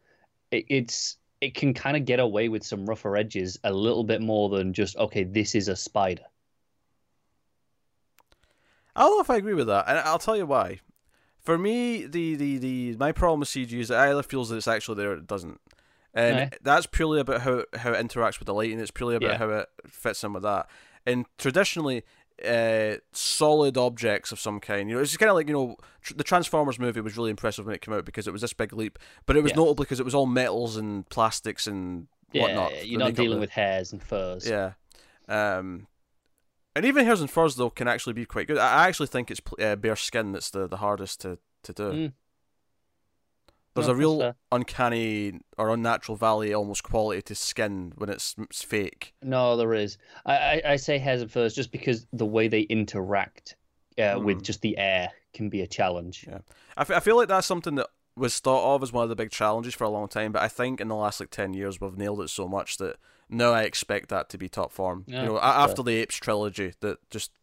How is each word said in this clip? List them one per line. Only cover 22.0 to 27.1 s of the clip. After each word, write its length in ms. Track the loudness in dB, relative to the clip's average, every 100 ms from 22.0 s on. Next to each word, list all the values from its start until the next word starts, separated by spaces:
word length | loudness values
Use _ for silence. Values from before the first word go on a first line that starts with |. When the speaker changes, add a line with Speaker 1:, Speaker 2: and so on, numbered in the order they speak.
| -8 _ _ -8 0
Speaker 2:
uh, 500 | 2 4 2 0 -2 -8
solid 640 | -6 -2 2 4 6 4 2
objects 540 | 0 0 0 0 -4
of 80 | -8
some 200 | -6 -6
kind. 300 | -4 -4 -2
You 60 | -2
know, 60 |
it's 140 | -2 2
kinda 160 | 4
like, 140 | 4 2
you 60 |
know, 220 | 0 -2 -6 -20 _
tr-, 120 | -10 -8
the 80 |
Transformers 560 | 2 2 4 2 0 0
movie 220 | -2 -2
was 140 | -4